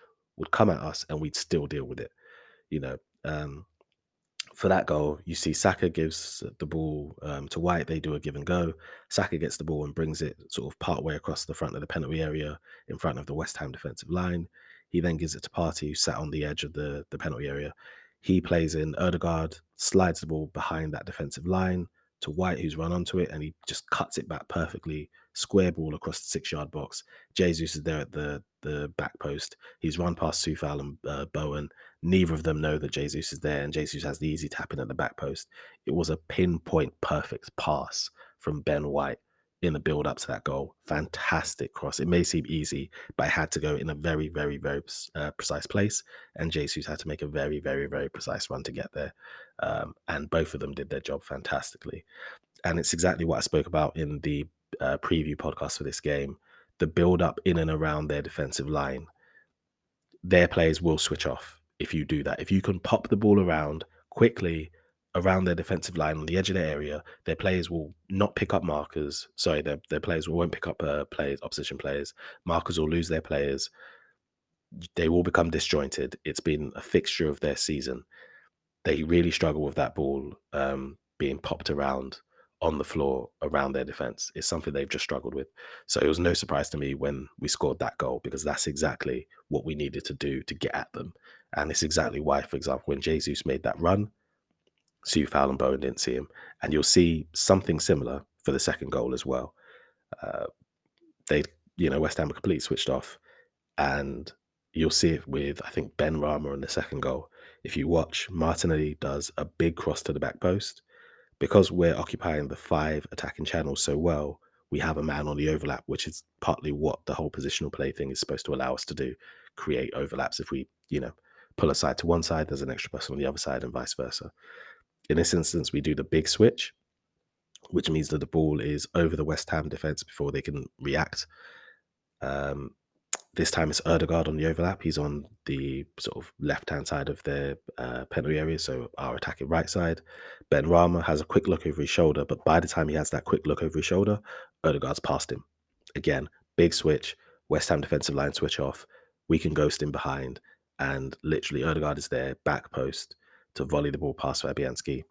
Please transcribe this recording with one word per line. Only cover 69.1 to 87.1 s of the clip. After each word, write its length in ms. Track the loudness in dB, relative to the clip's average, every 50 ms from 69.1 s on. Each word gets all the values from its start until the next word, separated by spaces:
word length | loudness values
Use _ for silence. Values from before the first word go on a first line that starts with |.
| -4 -8 -10 -10 _
Sorry, 260 | -2 0 2 2 2 0
their, 180 | -2 -4 -6 -4 -4
their 120 | -4 -2
players 280 | 0 0 -2 -2 0 0
won't 240 | 0 0 0 0 -2
pick 140 | -4 -6
up, 160 | -6 -4 -4 -2
uh, 240 | -2 -2 -2 -4
players, 340 | -4 -4 -4 -2 -2 -2 -4 -6
opposition 360 | -8 -8 -6 -6 -6 -8 -6
players. 340 | -6 -4 -4 -4 -4 -6 -10 -14 -16 -18 -18 -8 -2
Markers 340 | 0 0 2 2 0 0 0
will 120 | 2 2
lose 180 | 2 2 0 0
their 140 | 0 -2 -2
players. 480 | 0 0 0 0 0 0 -2 -4 -6 _ -14 -20 -20 -20 -20 _ _ _ _ _ _ _ _ _ _ _ _ _ _ -16 -14 -14 -8 -2
They 140 | 0 2 4
will 140 | 6 6 4
become 260 | 4 4 4 4 4
disjointed. 720 | 2 0 0 2 0 0 0 0 -2 -2 -4 -4 -4 -8 -8
It's 140 | -6 -4 -2
been 300 | 0 0 0 0 -2 -4 -8
a 60 | -10 -2
fixture 480 | 2 2 2 2 2 -2 0 0 0
of 100 | 0 0
their 160 | -2 -2 0
season. 480 | 0 0 -2 -2 -2 -4 -4 -6 -8 -10 _ -20 -20 -20 -20 -20 -20 -20 _ _ _ _ _ _ _ 0
They 200 | 2 2 2 4
really 260 | 6 6 6 6 6
struggle 320 | 4 4 4 2 2 2 0
with 120 | -2 0
that 180 | 0 0 0 0
ball, 400 | 0 0 0 0 -2 -4 -8 -12 -16 _ _ -4
um, 460 | -2 0 0 -2 -4 -6 -8 -12 -16 _ _ _ -2
being 200 | -2 -2 -2 -2
popped 320 | -4 -4 -4 -4 -2 -2
around 500 | -2 0 0 0 0 -2 -4 -8 -10 -16 _ _ _ _ _ _ _ 0
on 180 | 0 2 2 0
the 60 | -2
floor 460 | -2 -2 0 2 2 0 0 -4 -8 _ -6 -4
around 300 | 0 2 2 2 2 0
their 120 | -2 -4
defense. 460 | -4 -6 -6 -6 -6 -6 -8 -10 -10 -8
It's 120 | -4 -2
something 260 | -2 -2 -2 -2 -2 -2
they've 160 | -2 -2 -2
just 160 | -4 -4 -2
struggled 300 | -2 -4 -4 -4 -4 -6
with. 140 | -6 -6 -8 _ -20 -20 -18 -18 -12 -6
So 120 | -2 2 4
it 80 | 4 4
was 100 | 4 4
no 160 | 4 4 4
surprise 340 | 2 2 0 0 0 0 0
to 80 | -2 -2
me 160 | -2 -2 -2
when 320 | -2 -2 -2